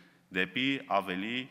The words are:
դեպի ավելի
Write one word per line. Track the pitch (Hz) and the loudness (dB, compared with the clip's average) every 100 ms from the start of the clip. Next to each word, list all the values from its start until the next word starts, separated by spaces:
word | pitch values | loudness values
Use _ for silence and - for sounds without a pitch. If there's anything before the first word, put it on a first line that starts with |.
| - _ _ 92 | -20 _ _ 0
դեպի | 92 123 135 135 - | 0 0 0 0 2
ավելի | 98 92 92 107 123 127 | 0 2 -2 -2 -4 -6